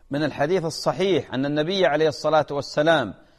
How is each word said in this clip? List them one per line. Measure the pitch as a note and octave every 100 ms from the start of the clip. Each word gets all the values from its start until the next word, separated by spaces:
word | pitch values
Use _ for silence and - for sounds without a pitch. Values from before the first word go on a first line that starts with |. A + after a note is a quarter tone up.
| -
من | C#3+
الحديث | D3+ - D3 F#3 D#3+
الصحيح | - D#3+ C3+ G3 D#3 -
أن | B2+ C#3+
النبي | D3 D#3 G3 F3
عليه | D3 D#3
الصلاة | - D3+ D#3 C#3+
والسلام | C#3+ - - D3+ D#3 A2 E2+ -